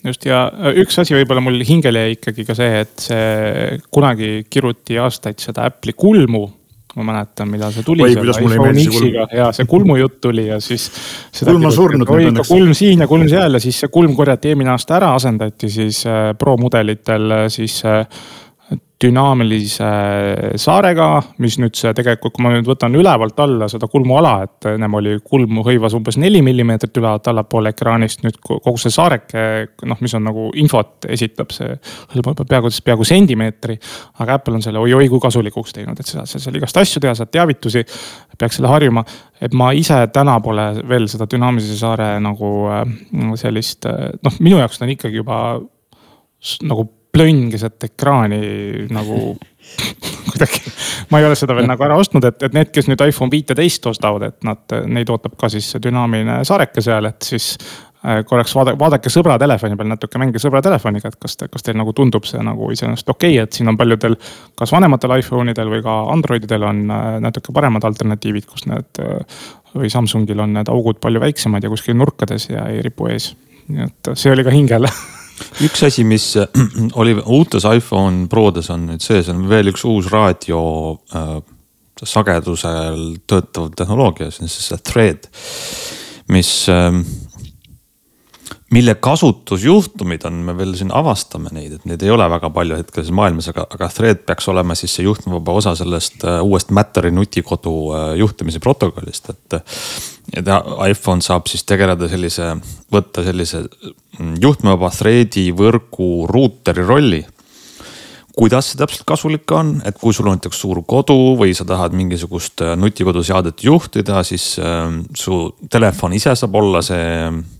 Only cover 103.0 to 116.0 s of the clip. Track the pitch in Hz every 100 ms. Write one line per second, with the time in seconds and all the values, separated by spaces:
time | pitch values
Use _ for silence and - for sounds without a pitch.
103 | - - 90 90 82 82 - _ - -
104 | _ - 82 80 131 143 101 95 90 -
105 | 110 120 110 101 92 87 107 113 - -
106 | 90 85 82 113 131 - - 87 90 135
107 | 139 80 - _ _ - - - - -
108 | - - _ - 113 127 - 135 147 -
109 | - 156 156 151 - 160 156 147 101 101
110 | 117 107 101 92 90 - 98 87 85 123
111 | 139 135 127 127 98 90 90 92 87 92
112 | 92 87 85 87 - - 82 85 98 -
113 | 92 87 85 92 85 - 120 165 - -
114 | 104 98 87 87 - - 85 85 82 82
115 | - - - 90 82 - - 117 107 -